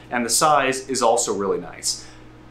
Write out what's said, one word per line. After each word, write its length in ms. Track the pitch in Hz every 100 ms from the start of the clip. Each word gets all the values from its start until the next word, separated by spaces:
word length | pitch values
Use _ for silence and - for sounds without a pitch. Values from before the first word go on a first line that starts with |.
| -
And 140 | 127
the 60 | 117
size 580 | - 156 147 135 131 -
is 140 | 123
also 340 | 120 117 117 98
really 240 | 98 90
nice. 460 | 82 - - - - - - - -